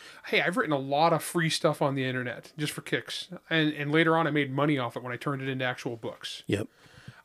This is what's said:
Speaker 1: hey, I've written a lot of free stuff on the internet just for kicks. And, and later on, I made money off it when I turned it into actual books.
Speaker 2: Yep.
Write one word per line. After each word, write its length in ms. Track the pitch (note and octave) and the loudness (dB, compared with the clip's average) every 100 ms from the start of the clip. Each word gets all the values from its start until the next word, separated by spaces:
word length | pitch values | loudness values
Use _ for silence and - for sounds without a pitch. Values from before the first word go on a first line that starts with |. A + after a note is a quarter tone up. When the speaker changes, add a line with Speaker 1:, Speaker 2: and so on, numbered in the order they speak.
| - - - | -20 -16 0
Speaker 1:
hey, 140 | G#3 | 2
I've 160 | D3 G3+ | 2 2
written 160 | D#3 | 0
a 60 | C#3+ | 0
lot 340 | C3+ C#3 E3 | 2 4 4
of 80 | D#3 | 4
free 280 | - E3+ D#3+ | 0 0 0
stuff 320 | - D#3+ D3 | 2 2 2
on 120 | D3 C#3 | 0 0
the 80 | C3 | -2
internet 460 | B2+ B2 - - - | -2 -4 -8 -12 -6
just 160 | D3 | -6
for 80 | - | -6
kicks. 460 | - C3+ - - - F3+ - | -4 -4 -4 -10 -10 -14 -2
And, 240 | D#3+ D3+ | 0 2
and 180 | D3 C#3+ | 0 2
later 260 | D#3 E3 E3 | 4 6 4
on, 80 | D#3+ | 4
I 40 | |
made 200 | D3 C3+ | 2 0
money 260 | C3+ D3 C#3 | 2 2 2
off 160 | A#2+ B2+ | -2 -6
it 60 | |
when 100 | B2 | -8
I 40 | A#2+ | -6
turned 240 | D3+ C3+ | -4 -4
it 60 | C3+ | -4
into 160 | C3 B2+ | -2 -2
actual 320 | B2+ C3+ A2+ | -4 -6 -6
books. 440 | A2+ - - - - | -8 -10 -12 -12 -2
Speaker 2:
Yep. 200 | G2+ - _ - - - - | -2 -2 _ -20 -20 -20 -12